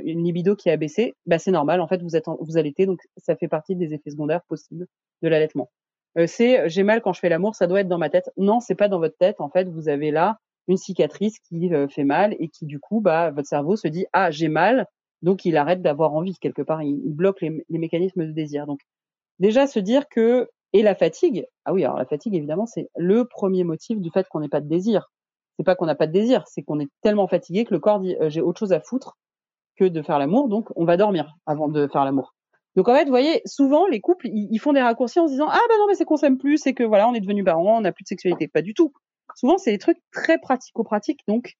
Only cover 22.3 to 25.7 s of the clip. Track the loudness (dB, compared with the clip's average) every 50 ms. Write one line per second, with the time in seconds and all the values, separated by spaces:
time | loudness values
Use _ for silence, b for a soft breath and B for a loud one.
22.3 | -4 -4 -4 -4 -4 -4 -4 -6 -6 -10 -10 -10 -8 -4 0 2 2 2 2 -2
23.3 | -4 -4 -2 -2 0 0 0 -2 -4 -6 -6 -8 -6 -6 -6 -4 -2 -4 -4 -2
24.3 | -4 -6 -6 -4 -4 -4 -4 -2 -2 -2 0 0 0 -2 -2 _ _ _ _ _
25.3 | _ _ _ _ _ -6 0 0